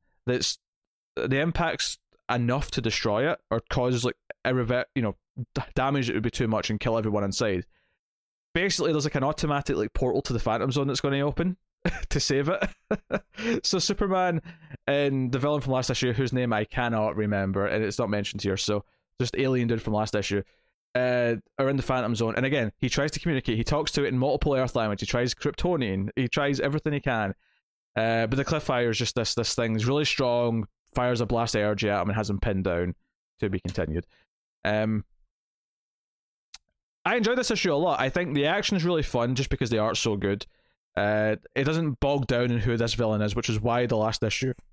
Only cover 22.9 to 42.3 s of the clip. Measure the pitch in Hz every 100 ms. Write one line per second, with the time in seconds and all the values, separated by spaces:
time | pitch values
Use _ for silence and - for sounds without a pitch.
22.9 | - 147 - 175 135 - 110 120 147 -
23.9 | - 139 127 135 135 156 135 127 127 110
24.9 | 101 104 127 123 - 147 - 175 170 117
25.9 | 95 101 - 123 - 143 135 139 151 156
26.9 | 143 139 117 101 - _ _ _ _ _
27.9 | - 113 113 113 131 139 156 - 123 120
28.9 | 110 120 - 110 - 113 - 117 110 110
29.9 | 143 147 - 127 120 120 113 - _ _
30.9 | - 123 120 113 117 117 110 104 104 107
31.9 | 101 92 107 104 98 113 95 95 85 90
32.9 | - _ _ _ - 104 95 - - 80
33.9 | 82 - _ _ _ _ _ - 107 110
34.9 | 110 - _ _ _ _ _ _ _ _
35.9 | _ _ _ _ _ _ - _ _ _
36.9 | _ 170 240 214 254 247 220 185 143 175
37.9 | 143 131 175 180 143 143 196 202 196 165
38.9 | 170 135 123 120 131 135 131 120 113 104
39.9 | 101 113 104 98 101 - _ _ _ _
40.9 | - 104 107 107 107 - 131 139 160 160
41.9 | 127 139 143 127